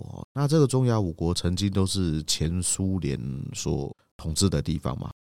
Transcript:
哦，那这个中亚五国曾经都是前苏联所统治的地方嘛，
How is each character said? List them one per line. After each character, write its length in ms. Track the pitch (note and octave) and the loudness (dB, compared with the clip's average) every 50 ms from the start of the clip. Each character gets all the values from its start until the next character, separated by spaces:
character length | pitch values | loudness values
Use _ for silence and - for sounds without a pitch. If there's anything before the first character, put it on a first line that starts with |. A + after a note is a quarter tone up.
| - - - | -10 -12 -12
哦， 140 | - G1+ - - | -14 -14 -8 -4
那 160 | C3+ C#3+ C#3+ | -2 0 4
这 100 | D3+ E3 | 4 4
个 80 | D3 | 4
中 180 | B2 C3 C3 C3 | 4 4 2 2
亚 120 | B2 A#2 A2 | 4 4 2
五 140 | G2+ F2 D#2+ | 2 0 0
国 200 | - E2+ E2+ F2 | 0 0 0 2
曾 220 | - - F2 F2+ | 2 0 0 0
经 160 | F2 G2+ G2+ | 2 0 2
都 160 | F#2+ G2 F#2+ | 2 2 2
是 340 | F#2+ - G2 F#2 E2+ D2+ D#2 D2+ | 2 2 0 0 2 0 0 0
前 360 | - - - D#2 D#2 E2+ F2+ | -2 -2 0 0 0 0 0
苏 380 | F2 - - - F#2+ F#2+ F#2+ F#2 | 0 -2 0 0 0 0 0 0
联 180 | D#2 C#2+ C2+ B1 A#1+ C#2 C2 - - - - | 0 -2 -2 -4 -4 -6 -6 -6 -8 -8 -8
所 420 | - - D2+ D2 C#2+ C#2 - - _ _ _ _ | -6 -2 -2 -2 -2 -2 -6 -8 _ _ _ _
统 180 | - - E2 D2+ | -10 -6 -4 0
治 160 | - G2+ F#2+ | 2 2 4
的 100 | D#2 D2 | 4 2
地 160 | C#2 - D#2+ | 0 0 -2
方 220 | D#2 - - B1 - | -2 -2 -4 -6 -6
嘛， 100 | - - - _ _ _ | -8 -10 -12 _ _ _